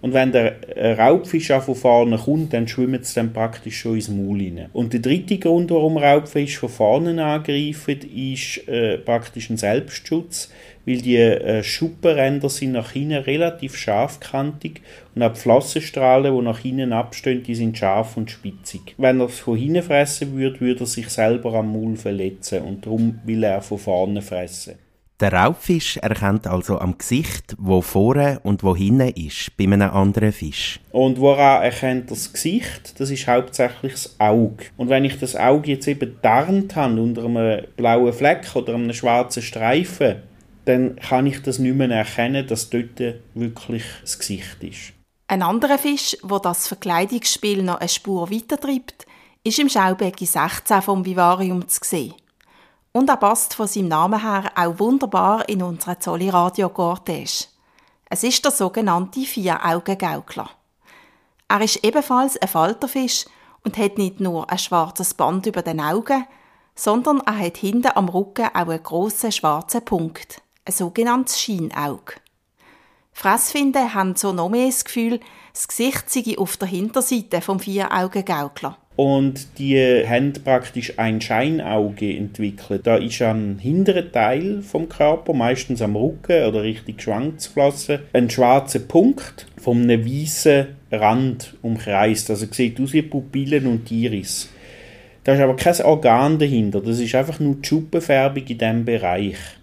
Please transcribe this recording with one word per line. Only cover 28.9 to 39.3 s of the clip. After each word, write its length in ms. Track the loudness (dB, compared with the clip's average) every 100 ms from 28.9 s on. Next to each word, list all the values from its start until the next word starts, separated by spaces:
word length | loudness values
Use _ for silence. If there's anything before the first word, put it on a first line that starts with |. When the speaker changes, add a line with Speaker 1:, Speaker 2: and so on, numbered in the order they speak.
| 4 4
Speaker 2:
ist, 420 | 0 -10 -10 -12 -2
bei 80 |
einem 260 | 4 4 4
anderen 400 | 4 2 4 0
Fisch. 480 | 0 -8 -6 -8 -8 -6
Speaker 1:
Und 260 | 2 2 4
woran 460 | 4 6 6 6
erkennt 400 | 4 0 -2 -2
er 60 | -4
das 220 | -10 -10
Gesicht? 680 | -6 -2 -2 -4 -14 -18 -8
Das 100 | -6
ist 160 | -4 2
hauptsächlich 680 | 2 0 0 -2 0 -10
das 200 | -8 -14 0
Auge. 460 | 4 6 4 -2 -18 -8
Und 140 | 0
wenn 140 | 2
ich 140 | 2 -2
das 160 | -6
Auge 380 | 0 4 4 2
jetzt 160 | -4 -2
eben 340 | -2 -4 0
tarnt 540 | 2 4 4 0 0 -2
habe 260 | 0 2
unter 220 | 0 -2
einem 400 | -2 0 0 0 -6 -2
blauen 360 | 2 4 4
Fleck 420 | 4 2 2 0
oder 220 | -4 -2 -4
einem 160 | -4
schwarzen 500 | -2 2 2 2